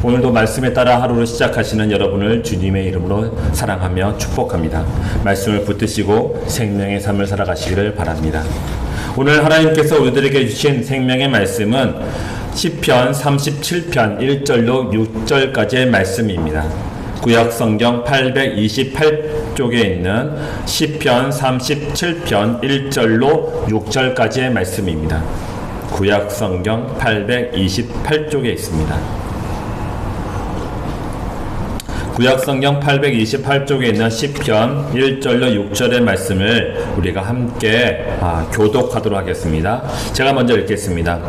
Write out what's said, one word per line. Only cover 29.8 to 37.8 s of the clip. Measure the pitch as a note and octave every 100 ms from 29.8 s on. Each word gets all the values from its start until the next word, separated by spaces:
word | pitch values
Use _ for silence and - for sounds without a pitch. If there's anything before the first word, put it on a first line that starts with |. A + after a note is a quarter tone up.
| - - - - - - - - - - - - - - - - - - - - - - -
구약 | - B2 E3+
성경 | - - C#3 C#3+
팔백이십팔 | C#3+ C#3 C#3+ A#2 A2 G#2+ A2 C#3 C#3
쪽에 | C#3 B2
있는 | G#2 A2+
시편 | A2+ C#3+ - - G#2+ A#2 C#3 -
일 | A#2+ C3+ -
절로 | C3+ B2 B2+
육 | G#2 G2
절의 | G2+ B2 B2
말씀을 | A#2 F#2+ - F#2+ G2+ A#2 - - - F#2+
우리가 | F2 F2+
함께, | G2 B2 A#2+ A#2+ A2 A2+